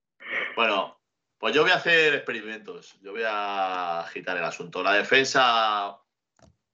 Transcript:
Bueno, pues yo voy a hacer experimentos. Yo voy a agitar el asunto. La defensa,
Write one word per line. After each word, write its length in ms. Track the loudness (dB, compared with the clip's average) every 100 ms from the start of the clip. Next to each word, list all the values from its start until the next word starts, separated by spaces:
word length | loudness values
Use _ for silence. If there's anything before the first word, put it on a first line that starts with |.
| _ _ -10 -8 -6 -2
Bueno, 440 | 0 0 -4 -10 _ _ _ _
pues 160 | 0
yo 80 | 2
voy 80 | 4
a 40 | 2
hacer 380 | 4 4 4
experimentos. 840 | 2 -2 -8 -10 -12 -14 -18 -20 _
Yo 100 | -12
voy 100 | -6 -4
a 760 | -2 -4 -2 -2 -2 -4 -4
agitar 360 | -6 -10 -6 -4
el 80 |
asunto. 380 | -4 -6 -8 -2
La 120 | 2
defensa, 1040 | 2 4 2 4 4 4 4 2 0 -4 -10 _ _ _ _ -20 _ _